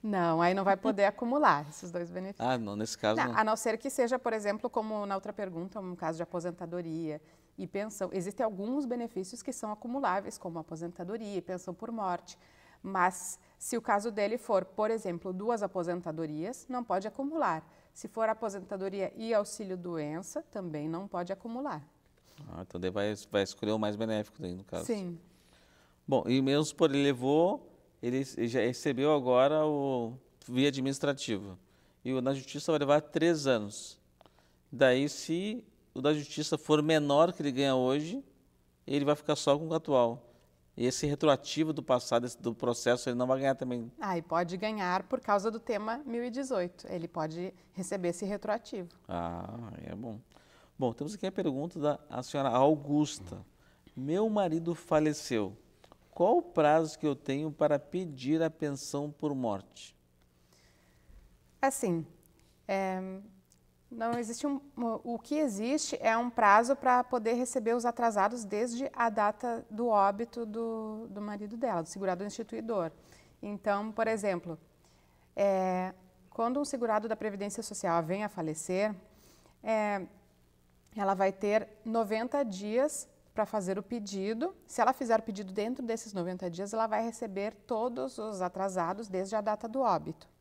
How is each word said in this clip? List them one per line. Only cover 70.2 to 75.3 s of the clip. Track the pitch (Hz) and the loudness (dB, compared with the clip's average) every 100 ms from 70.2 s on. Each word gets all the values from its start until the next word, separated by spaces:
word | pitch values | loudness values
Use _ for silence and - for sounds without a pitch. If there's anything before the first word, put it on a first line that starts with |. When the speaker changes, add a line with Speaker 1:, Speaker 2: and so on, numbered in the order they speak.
| 233 240 226 | -6 -6 -6
Speaker 1:
do, | 214 226 220 220 214 226 | -4 -4 -4 -6 -8 -10
do | 196 | -8
marido | 208 208 208 233 | -8 -8 -8 -4
dela, | 247 180 | 0 0
do | 160 | -2
segurado | 190 190 180 | -4 -2 -2
instituidor. | 208 202 220 226 226 208 165 - - - - _ | -4 -6 -8 -6 -4 -2 -2 -6 -20 -20 -20 _
Então, | 202 208 214 202 220 | -10 -4 -2 -2 -2
por | 214 220 | -2 0
exemplo, | 220 202 180 170 160 _ _ _ _ _ _ _ | 2 0 -2 -4 -12 _ _ _ _ _ _ _